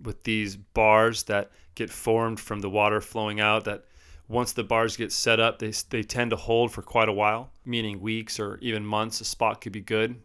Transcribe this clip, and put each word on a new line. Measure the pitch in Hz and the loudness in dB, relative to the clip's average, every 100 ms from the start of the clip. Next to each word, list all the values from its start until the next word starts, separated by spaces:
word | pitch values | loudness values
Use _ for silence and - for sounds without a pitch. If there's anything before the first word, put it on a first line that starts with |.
with | 113 - | -12 -8
these | - 110 104 98 | -2 -2 -2 -8
bars | - 113 110 107 113 113 | -6 2 6 8 6 2
that | - 101 - _ - | -2 -2 -2 _ -14
get | - 110 | -8 -8
formed | - 117 113 113 110 | -4 2 2 2 -4
from | - 104 | -8 -6
the | 98 | -2
water | 104 104 107 | 2 4 2
flowing | 104 113 107 104 | -2 -4 -4 0
out | 107 107 | 2 2
that | 107 104 - - - - - | 0 -8 -12 -20 -20 -20 -4
once | 117 120 | -2 -2
the | - | -2
bars | 101 117 113 110 | 0 2 2 -2
get | 107 | -6
set | - 120 113 | -2 2 4
up, | 113 - | 4 0
they, | 107 - - | -6 -6 -6
they | 117 | -6
tend | 107 123 120 | -4 -2 -2
to | 110 | -2
hold | - 117 117 | 2 2 2
for | - | -2
quite | - 117 110 | -2 2 2
a | |
while, | 101 107 113 131 - 127 | 4 2 0 -4 -14 -6
meaning | 117 107 101 | -4 -4 -4
weeks | 107 113 110 - | -4 -4 -6 -6
or | 101 101 | -6 -6
even | 120 107 | -4 -4
months. | 104 107 110 - | -2 -2 -2 -4
A | |
spot | - - 110 104 | -6 -2 -2 -2
could | 110 | -8
be | 104 | -10
good, | - 110 113 120 | -2 0 0 -4